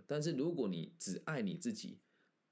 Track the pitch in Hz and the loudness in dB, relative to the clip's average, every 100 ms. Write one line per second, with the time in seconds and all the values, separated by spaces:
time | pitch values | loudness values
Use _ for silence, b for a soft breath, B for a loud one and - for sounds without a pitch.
0 | - 151 151 131 160 147 107 87 - - | -2 0 2 2 2 2 2 2 -2 -4
1 | 98 90 - 151 101 82 123 107 - - | -4 -4 -2 0 0 0 -2 -4 -6 -12
2 | b b b _ _ | b b b _ _